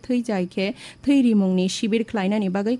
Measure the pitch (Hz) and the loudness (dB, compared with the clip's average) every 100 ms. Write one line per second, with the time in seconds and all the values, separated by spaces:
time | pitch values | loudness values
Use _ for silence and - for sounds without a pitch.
0 | - 247 233 196 180 202 196 - - - | -2 -2 -2 -2 -4 -4 -4 -6 -16 -6
1 | 269 277 240 214 190 185 185 - 220 226 | 0 4 4 4 2 2 0 -2 -2 -2
2 | 226 214 190 214 190 196 208 | -2 -4 -2 -2 -2 -2 -2